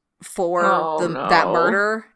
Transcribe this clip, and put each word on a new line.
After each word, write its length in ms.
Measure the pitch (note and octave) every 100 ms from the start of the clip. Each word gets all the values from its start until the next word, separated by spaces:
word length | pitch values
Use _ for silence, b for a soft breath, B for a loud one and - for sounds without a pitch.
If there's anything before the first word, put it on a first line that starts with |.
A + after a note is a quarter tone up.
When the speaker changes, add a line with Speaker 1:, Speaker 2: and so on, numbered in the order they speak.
| _ _
Speaker 1:
for 400 | - - F3 F3
Speaker 2:
Oh, 360 | F3+ F#3 D#3+ D#3
Speaker 1:
the, 80 | E3+
Speaker 2:
no. 200 | D#3 G2
Speaker 1:
that 200 | E3+ F#2
murder, 580 | E3+ E3+ G3 G#3 A3 -